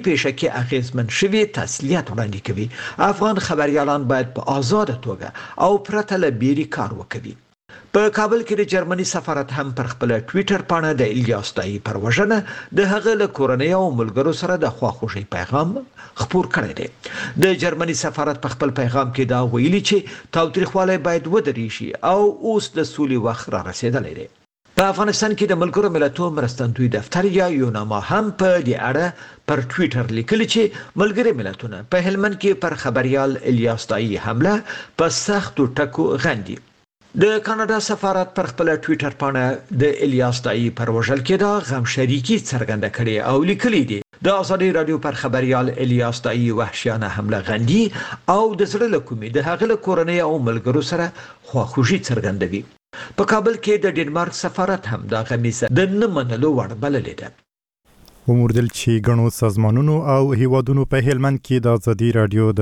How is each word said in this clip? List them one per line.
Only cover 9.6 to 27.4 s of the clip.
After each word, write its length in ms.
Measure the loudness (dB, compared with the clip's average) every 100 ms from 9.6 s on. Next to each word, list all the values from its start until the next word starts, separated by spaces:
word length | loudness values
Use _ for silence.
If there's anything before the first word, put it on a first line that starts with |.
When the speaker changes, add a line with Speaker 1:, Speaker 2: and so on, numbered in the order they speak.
| -6 -4
Speaker 1:
پر 100 | -6
خپله 260 | -2 0 0 0
ټویټر 340 | -2 0 -2 0
پاڼه 280 | 0 0 2
د 100 | 2
الیاس 360 | 2 0 0 -2 -6
دایي 240 | -6 -6 -6
پر 100 | -4
وژنه 340 | 0 2 2 0 -2 -12 -4 0
د 80 | 2
هغه 240 | 2 2 2
له 60 | 0 0
کورنۍ 320 | 0 2 2 2
او 100 | 2 0
ملګرو 340 | -2 0 0 0
سره 140 | 0 0
د 80 | 0 0
خواخوږۍ 500 | -2 -2 -6 -6 -6 -6
پیغام 380 | -2 0 0 -2 -8 -18 -16 -8
خپور 260 | -2 0 0 -2
کړی 180 | -2 -6
دی. 100 | -10 -10 -14 -10 -6 2
د 140 | 2 4
جرمني 320 | 0 -2 -2 -2
سفارت 360 | -4 -2 -2 -2 -6
په 80 | -2
خپل 160 | -2 0
پیغام 320 | 0 0 0 0
کې 140 | 0
دا 80 | 2 2 2
ویلي 260 | 2 2 4
چې 420 | 2 0 -14 -4 0
تاوتریخوالی 600 | 0 0 0 2 2 2 2
باید 200 | 0 0
ودرېږي 560 | 0 0 -2 -4 -6 -8 -4 0
او 100 | 4 2 2 0
اوس 200 | -2 -2 -4
د 120 | -4
سولې 340 | -2 0 0 0
وخت 260 | -4 -4 -6
را 40 | -6
رسېدلی 480 | -4 -2 -2 -4 -10
دی. 60 | -14 _ _ _ _ 0
په 140 | 0
افغانستان 440 | 2 0 0 0 0
کې 80 | 0
د 100 | 0 0
ملګرو 280 | 2 2 2
ملتونو 400 | 0 0 -4 -2
مرستندوی 500 | -4 -2 -2 0 0 0
دفتر 340 | -2 0 2 2